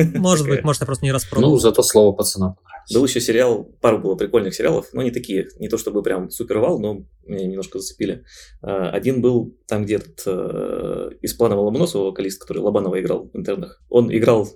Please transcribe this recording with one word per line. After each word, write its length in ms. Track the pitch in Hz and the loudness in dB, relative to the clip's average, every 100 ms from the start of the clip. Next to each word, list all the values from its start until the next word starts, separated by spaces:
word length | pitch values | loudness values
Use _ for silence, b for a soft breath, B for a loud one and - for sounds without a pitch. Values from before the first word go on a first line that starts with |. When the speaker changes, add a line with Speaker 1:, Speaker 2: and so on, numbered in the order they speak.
| 165 - | 4 2
Speaker 1:
может 260 | 185 160 139 | 2 4 2
быть, 100 | 139 | 0
Speaker 2:
<laughs> 20 | |
Такая. 80 | 151 | 0
Speaker 1:
может, 160 | 139 | 0
я 40 | 139 | -2
просто 200 | 135 139 | -2 0
не 60 | |
распробовал. 400 | 135 - 101 135 | -2 0 2 4
Speaker 3:
Ну, 40 | 131 | 6
зато 240 | 110 113 | 6 4
"Слово 280 | - 110 104 | 4 6 6
пацана" 360 | 98 98 95 92 | 4 -2 -2 -4
понравилось. 440 | - _ - - | -6 _ -20 -2
Speaker 2:
Был 120 | 117 135 | 0 2
ещё 140 | 123 | 0
сериал, 420 | 117 113 127 110 - _ | 0 2 4 2 -4 _
пара 160 | 120 107 | 2 2
было 180 | 98 92 | 0 -2
прикольных 380 | 101 117 95 | 0 0 0
сериалов, 340 | - 156 151 - | 0 0 0 -4
но 100 | 127 | -4
не 80 | 127 | -4
такие, 360 | 120 - 95 - - | -4 -4 -4 -6 -8
не 100 | 110 | -6
то 80 | 110 | -4
чтобы 260 | 107 101 | -2 -2
прям 260 | 98 95 92 | -2 -2 -4
супер 280 | - - 107 | -8 -4 0
вау, 200 | 135 147 | 0 0
но 260 | 107 101 - _ - | -4 -6 -12 _ -12
меня 200 | 98 95 | -8 -6
немножко 320 | 95 95 95 | -6 -8 -10
зацепили. 460 | 95 - 101 - b b b b | -12 -6 -6 -6 b b b b
А, 280 | - 98 90 | -8 -4 -4
один 320 | 101 117 131 | -2 -2 0
был 340 | 120 120 110 - - | 2 0 -2 -8 -6
там, 160 | 104 101 | -4 -2
где 100 | 101 | -4
этот, 260 | - - 98 | -4 -10 -6
э, 840 | 92 95 - 95 95 92 90 90 - | -4 -4 -6 -6 -6 -6 -6 -8 -8
из 120 | - | -8
"Плана" 220 | - 117 101 | 0 2 4
Ломоносова, 520 | 104 120 170 101 95 | 2 2 0 0 -2
вокалист, 340 | 95 95 - | -4 -6 -8
который 160 | - 95 | -8 -4
Лобанова 400 | 101 104 95 95 | 0 0 0 -2
играл 300 | 90 90 - | -2 -4 -6
в 40 | 104 | -8
"Интернах". 440 | 92 101 - - _ | -6 -6 -8 -16 _
Он 220 | 120 120 | 2 4
играл, 360 | 110 120 113 104 | 2 4 2 0